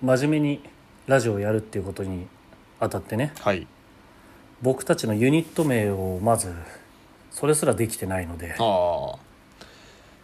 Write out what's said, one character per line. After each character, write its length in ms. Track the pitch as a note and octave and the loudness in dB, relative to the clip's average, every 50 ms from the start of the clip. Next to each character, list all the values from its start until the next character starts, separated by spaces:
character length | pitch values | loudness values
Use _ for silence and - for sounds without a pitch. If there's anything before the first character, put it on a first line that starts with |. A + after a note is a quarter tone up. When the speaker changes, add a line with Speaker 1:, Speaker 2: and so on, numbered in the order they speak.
Speaker 1:
真 280 | B2+ B2+ B2+ B2 C#3 D3 | 2 4 4 4 4 2
面 140 | D#3 D3+ D3+ | 2 2 2
目 60 | C#3+ | 0
に 140 | C#3+ - - - - - - - - - - | 0 -2 -6 -12 -20 -20 -20 -20 -20 -12 0
ラ 140 | - C3+ C3+ | 2 2 4
ジ 80 | A#2 A#2+ | 4 2
オ 60 | G#2 | 0
を 40 | G2+ | 0
や 140 | G2+ G#2+ A2 | 2 2 0
る 60 | A2 | 0
っ 20 | |
て 180 | G#2+ - - G#2+ | 0 -2 -6 -6
い 40 | F2+ | -6
う 20 | |
こ 80 | G2 F2+ | -6 -6
と 100 | - G2 | -8 -6
に 240 | F#2+ F#2 F2+ F#2 - - - - - - - - - - - | -6 -6 -8 -8 -12 -16 -20 -20 -20 -20 -20 -20 -20 -8 -4
あ 80 | A2+ G2+ | -4 -2
た 80 | - | -2
っ 60 | G2 F#2 | -4 -6
て 160 | - A2 A2 | -4 -4 -2
ね、 160 | C#3+ D3 - - | -2 -4 -4 -4
Speaker 2:
は 120 | - G#2 G2 | -2 -2 0
い。 140 | F2 C#2+ - - - - - - - - - - - - - - - - - - - A#2+ | -2 -2 -8 -16 -20 -20 -20 -20 -20 -20 -20 -20 -20 -20 -20 -20 -20 -20 -20 -12 -2 0
Speaker 1:
僕 240 | B2+ C3 C3 - | 0 0 0 0
た 100 | - E3+ | 0 0
ち 100 | - - | 0 0
の 60 | A2+ A2 | -2 0
ユ 160 | G#2 A#2+ C3 | 2 4 4
ニ 160 | D3+ E3 D#3+ | 4 4 2
ッ 40 | D#3+ | 0
ト 160 | - - E3 | -2 0 0
名 260 | D3 B2+ A2+ G#2 G#2 | 2 2 2 2 0
を 280 | G2 F#2+ F#2+ F#2 F#2 F2+ G2+ | 0 -2 -2 -4 -4 -2 0
ま 160 | A2+ A#2 C3+ | 2 2 2
ず、 160 | G#2+ F#2+ E2+ E2 D#2+ - - - - - - - - - - - - - | 0 -4 -8 -12 -14 -16 -18 -20 -20 -20 -20 -20 -20 -20 -20 -20 -20 -18
そ 160 | - - - | -10 -2 0
れ 80 | C#3+ D3+ | 2 2
す 120 | D3+ - | 2 2
ら 80 | C#3+ A2 | 2 2
で 120 | F#2+ A2+ G#2+ | 2 0 -2
き 100 | - - | -4 -6
て 80 | - | -6
な 120 | F#2 F#2+ F#2 F2 | -4 -4 -4 -4
い 40 | |
の 120 | E2 E2+ D#2+ | -6 -8 -10
で。 180 | E2 E2+ - - | -10 -8 -4 0
Speaker 2:
あ 580 | A#2 A2 G2 F2+ F2+ F2 E2+ D#2 D#2 B1 - | 2 2 4 4 2 2 0 -2 -4 -6 -8
あ。 20 | - - - - - - - - - - - - - - - - - - - - - | -12 -16 -20 -20 -20 -20 -20 -20 -20 -20 -20 -20 -20 -20 -20 -20 -20 -20 -20 -20 -16